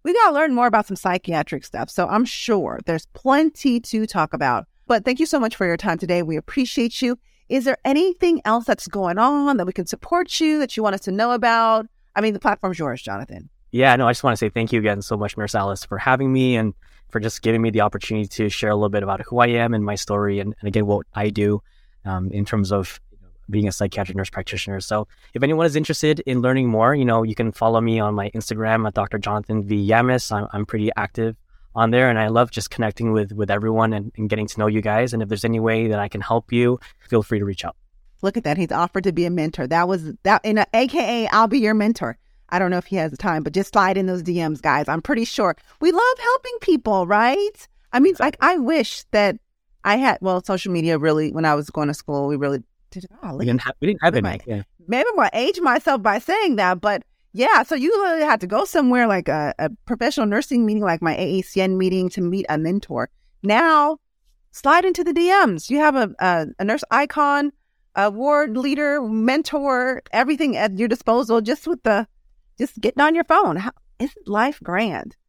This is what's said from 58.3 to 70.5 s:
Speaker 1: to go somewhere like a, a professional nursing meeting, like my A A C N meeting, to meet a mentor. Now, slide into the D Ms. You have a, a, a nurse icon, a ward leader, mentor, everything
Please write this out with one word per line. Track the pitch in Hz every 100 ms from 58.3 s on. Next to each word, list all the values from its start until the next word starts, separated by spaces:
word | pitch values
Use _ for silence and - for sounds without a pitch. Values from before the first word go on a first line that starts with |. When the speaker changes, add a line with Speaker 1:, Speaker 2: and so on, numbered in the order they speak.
| 220
Speaker 1:
to | 180
go | 214 392
somewhere | 330 254 247 233
like | 190 -
a, | 151 147 -
a | 156 220 -
professional | 254 240 285 214
nursing | 208 - 247 220
meeting, | 214
like | 202 165
my | 165 -
A |
A | 143 190
C | - 190
N | 190 185
meeting, | 185 185 180
to | 196
meet | 175 190 -
a | 151
mentor. | 160 196 - 131 120 _ _ _
Now, | 196 220 320 311 294 311 _ _ _ _ _
slide | - 277 339 370
into | 349
the | 339
D | 311 349 392 302
Ms. | 165 -
You | 277
have | 302 269
a, | 208 -
a, | 185 170 156 -
a | 196
nurse | 285 -
icon, | 262 294 302 285 285 285 _ _ _ _ -
a | 202
ward | 202 277 294 294 220
leader, | 277 269 294 294
mentor, | 226 220 226 277 - 302 277 254 254 247 -
everything | 220 254 277 302